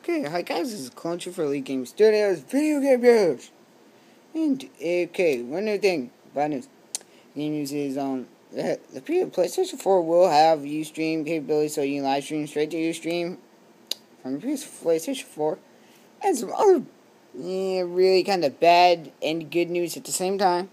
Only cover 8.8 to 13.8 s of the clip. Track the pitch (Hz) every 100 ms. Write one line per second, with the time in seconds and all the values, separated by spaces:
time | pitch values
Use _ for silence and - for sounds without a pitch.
8.8 | - 131 196 349 151 - 180 370 370 294
9.8 | 185 190 160 170 185 151 160 156 143 156
10.8 | 156 - 160 160 147 165 135 151 151 151
11.8 | 139 143 135 143 139 151 147 147 156 165
12.8 | 165 165 165 175 170 185 _ _ _ _